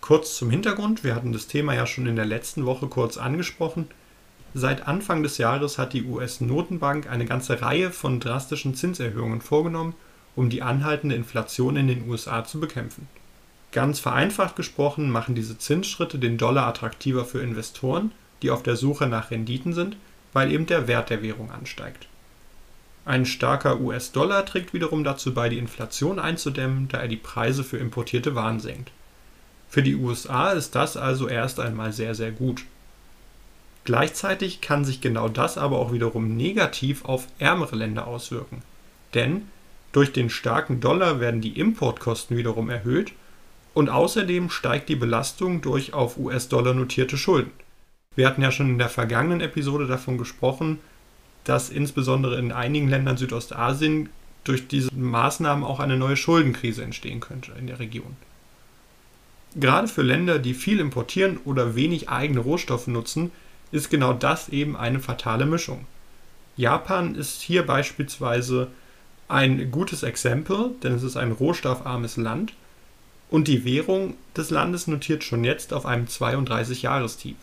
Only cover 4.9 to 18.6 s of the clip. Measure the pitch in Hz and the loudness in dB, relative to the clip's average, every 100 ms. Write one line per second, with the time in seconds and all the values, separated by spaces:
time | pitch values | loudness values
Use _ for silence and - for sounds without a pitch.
4.9 | 180 202 165 151 - 117 135 143 - 127 | -4 0 0 0 2 2 2 -2 -2 -4
5.9 | 131 127 120 123 - 120 139 175 180 143 | -2 -4 -4 -6 -4 0 0 -2 -2 0
6.9 | 147 147 120 120 127 - 120 117 143 185 | -2 -2 -4 -2 -2 -2 -2 2 2 0
7.9 | 175 - 123 120 127 135 147 139 131 180 | -2 -2 0 0 -4 -4 -4 -4 -2 -4
8.9 | 175 120 110 117 113 - 151 165 165 165 | -2 -4 -2 -4 -4 2 2 2 -2 -4
9.9 | 165 - - - - 127 123 127 135 147 | -6 -16 -20 -12 0 0 2 0 0 2
10.9 | 151 147 120 117 117 110 - 127 143 135 | 0 0 -2 -2 -4 -4 0 0 2 2
11.9 | 123 113 117 - 117 113 156 156 127 - | 2 -2 -6 -4 -6 -4 -6 -6 -6 -8
12.9 | - - - - - - - - - 135 | -12 -18 -20 -20 -20 -20 -20 -6 0 0
13.9 | 143 - 123 165 208 180 - 156 - 143 | 0 0 2 2 2 0 0 -8 0 0
14.9 | 143 147 117 113 120 110 110 - 151 196 | 2 0 0 0 -2 -2 -8 0 0 0
15.9 | - 170 143 120 117 117 139 120 117 113 | -4 -4 0 0 2 2 2 2 -2 -8
16.9 | - 135 127 120 123 123 110 113 - 131 | -4 -2 0 -2 -4 -4 -6 -8 -4 -2
17.9 | 156 214 - - - 131 123 | 0 -2 -6 -20 -4 -2 0